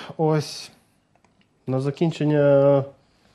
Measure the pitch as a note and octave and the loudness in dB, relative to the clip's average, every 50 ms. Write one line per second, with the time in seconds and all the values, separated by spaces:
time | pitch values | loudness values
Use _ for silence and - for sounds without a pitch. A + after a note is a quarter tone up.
0 | - - - - D#3+ D#3 D#3 D3+ D3 - - - - - _ _ _ _ _ _ | -16 -18 -8 -4 -2 -2 -2 -2 -4 -6 -14 -16 -18 -20 _ _ _ _ _ _
1 | _ _ _ _ _ _ _ _ _ _ _ _ _ - C3 C3 C3+ C#3+ C#3 - | _ _ _ _ _ _ _ _ _ _ _ _ _ -6 -6 -4 -4 -4 -4 -2
2 | F3 E3 D#3 - D3+ D3+ D3+ D3 C#3+ C#3+ C#3 C#3 C#3 C#3+ C#3+ C#3 C#3 - - _ | -2 -2 -2 -2 -2 0 2 2 4 4 4 4 6 4 4 2 0 -4 -12 _
3 | _ _ _ _ _ _ _ | _ _ _ _ _ _ _